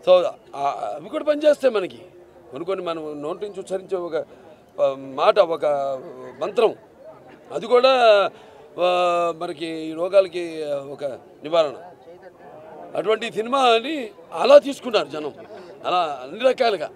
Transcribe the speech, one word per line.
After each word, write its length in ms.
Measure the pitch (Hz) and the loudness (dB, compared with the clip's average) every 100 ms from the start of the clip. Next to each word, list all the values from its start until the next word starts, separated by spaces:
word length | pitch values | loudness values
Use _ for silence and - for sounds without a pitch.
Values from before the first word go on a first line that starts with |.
| - | 6
So, 200 | 180 151 - - 135 | 6 6 -4 -14 -2
ఆ, 80 | 143 107 - - | -2 -2 -6 -6
అవి 140 | 175 | -8
కూడా 140 | 311 | -6
పనిచేస్తాయి 500 | 294 294 302 294 262 | -2 2 4 4 2
మనకి. 280 | 214 175 113 - - - - - | 0 -4 -8 -20 -20 -20 -20 -16
కొన్ని 140 | 127 170 | -10 -6
కొన్ని 200 | 190 175 | -4 -4
మనం 360 | 165 151 147 | -6 -8 -8
నోటి 240 | 147 185 208 | -8 -6 -8
నుంచి 140 | 185 | -10
ఉచ్చరించే 360 | 185 185 185 180 | -8 -8 -4 -6
ఒక, 180 | 175 156 143 - - - _ - | -4 -6 -6 -14 -20 -20 _ -2
ఆ, 140 | 143 135 139 135 | 0 0 -8 2
మాట, 200 | 175 214 | 2 6
ఒక 260 | 170 160 151 143 139 131 - 127 127 123 | 4 2 -2 -2 -2 -6 -10 -14 -16 -8
మంత్రం, 340 | 165 202 220 135 - _ - - - - - | -4 2 2 2 -14 _ -20 -20 -20 -20 -12
అది 160 | 139 196 | -10 2
కూడా, 240 | 247 254 262 233 202 185 - - - - - | 4 6 6 6 6 4 -4 -20 -20 -18 -2
ఆ, 40 | 175 180 180 175 170 160 | 0 2 2 2 0 -2
మనకి 280 | 170 156 165 | -8 -8 -8
ఈ 280 | 160 160 | -8 -8
రోగాలకి 500 | 160 180 196 190 170 170 160 151 143 139 143 | -4 4 4 4 -2 -8 -8 -6 -6 -8 -10
ఒక 80 | 143 110 - - | -10 -10 -16 -16
నివారణ. 300 | 147 165 151 110 - - - - - - - - - - - 160 | 0 2 2 0 -16 -20 -20 -20 -20 -20 -20 -20 -18 -18 -8 -4
అటువంటి 360 | 170 220 226 | 0 0 0
సినిమాని 760 | 180 226 277 254 226 240 311 220 - - | -4 -2 2 4 4 2 -6 -8 -14 -12
అలా 240 | 165 220 285 | -2 2 2
తీసుకున్నారు 500 | 277 269 247 208 147 | 2 -10 -4 -4 -4
జనం, 260 | 151 151 - - - - - 127 | -8 -10 -12 -20 -20 -20 -10 -4
అలా 340 | 175 165 139 | -2 -2 -6
అన్ని 160 | 131 190 262 | -12 -2 0
రకాలుగా 400 | 240 240 190 147 | 2 0 0 -6